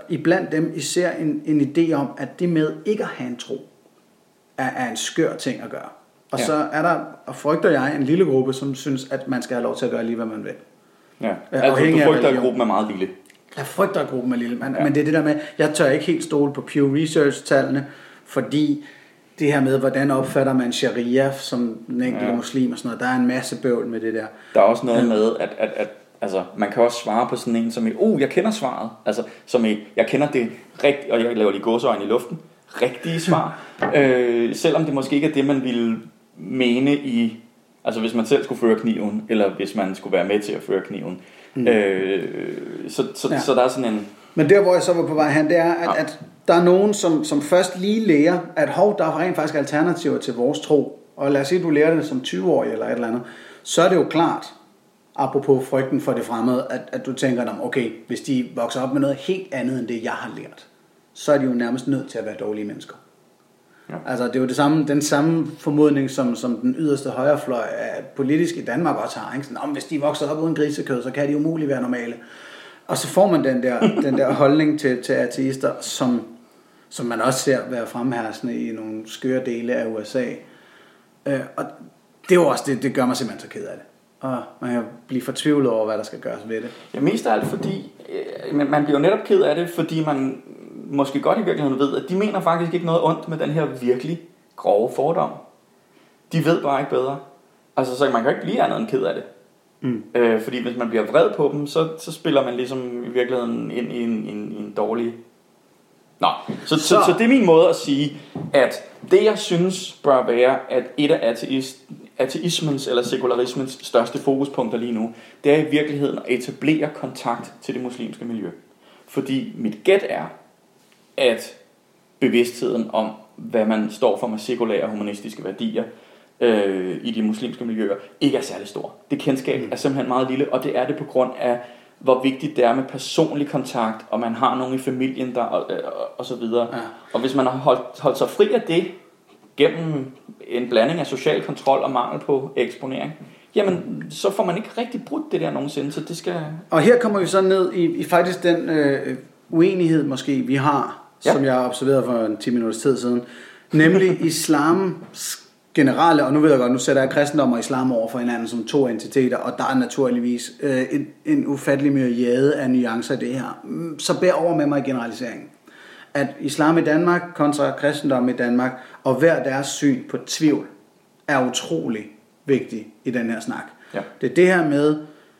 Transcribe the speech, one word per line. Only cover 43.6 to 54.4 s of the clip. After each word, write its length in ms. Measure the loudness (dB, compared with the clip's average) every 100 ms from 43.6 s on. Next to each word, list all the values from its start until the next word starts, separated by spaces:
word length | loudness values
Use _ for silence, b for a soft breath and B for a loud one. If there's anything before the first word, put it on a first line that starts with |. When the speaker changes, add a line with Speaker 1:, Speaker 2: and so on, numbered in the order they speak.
Speaker 2:
er 60 | 2
sådan 240 | 2 -2
en 120 | -4 -6 -16 B
Speaker 1:
Men 140 | 0 6
der, 100 | 6
hvor 100 | 6
jeg 80 | 4
så 100 | 4
var 140 | 0 0
på 80 |
vej 160 | 0 2
hen, 180 | 2 4
det 80 | 4
er, 160 | 4
at, 60 | 2 0
Speaker 2:
Ja. 120 | 0
Speaker 1:
at 180 | -2 -6 -18 -6 2
der 60 |
er 100 | 4
nogen, 300 | 6 6 4
som, 300 | 2 2 2
som 180 | 2 -2
først 360 | 2 2 2 0
lige 220 | 0 2
lærer, 380 | 4 6 6 2 -2 -2
at 120 | 0
hov, 260 | 4 2 4
der 60 |
er 140 | 0 0
rent 180 | -2 -2
faktisk 180 | -2
alternativer 640 | -2 0 2 2 0 0 -2
til 160 | -2
vores 260 | 0 0 0
tro. 420 | 2 2 2 -6 -16 -4
Og 140 | 0
lad 80 | 2
os 80 | 2
sige, 140 | 0
du 80 | 2
lærer 240 | 4 4
det 120 | 4 0
som 140 | -4
tyve-årig 520 | -6 -2 2 2 0
eller 140 | -4 -4
et 60 |
eller 160 | -4 -4
andet. 140 | -4 -8 B B B
Så 200 | -4 4
er 60 | 4
det 80 | 4
jo 80 |
klart, 420 | 2 2 0 0